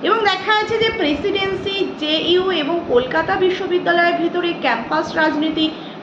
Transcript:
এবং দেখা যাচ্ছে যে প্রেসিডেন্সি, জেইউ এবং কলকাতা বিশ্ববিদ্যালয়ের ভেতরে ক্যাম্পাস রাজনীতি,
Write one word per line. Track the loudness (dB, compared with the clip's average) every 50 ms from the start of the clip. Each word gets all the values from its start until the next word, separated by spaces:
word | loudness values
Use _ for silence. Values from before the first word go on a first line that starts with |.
| 2
এবং | 2 2 2
দেখা | 2 0 0 0 0 0 0
যাচ্ছে | 2 2 0 0
যে | 0 0 0 0
প্রেসিডেন্সি, | 0 0 0 0 0 -2 -2 0 0 -2 -2 -2 -4 -4 -4 -2 -2 -2 -4 -4 -6
জেইউ | -2 -2 0 0 2 2 2 2 2 2
এবং | 0 0 0 0 -2 -2 -2
কলকাতা | 2 2 2 2 2 0 0 0 0 0
বিশ্ববিদ্যালয়ের | 2 2 2 2 0 -2 0 0 0 2 2 4 4 4 2 2
ভেতরে | 2 0 0 0 0 -2 -2 -2 0
ক্যাম্পাস | 0 0 0 0 -2 -2 -2 -2 -2 -2 0
রাজনীতি, | 0 0 2 2 0 -2 -2 0 0 -2 -2 -2 -6 -14 -14 -14 -12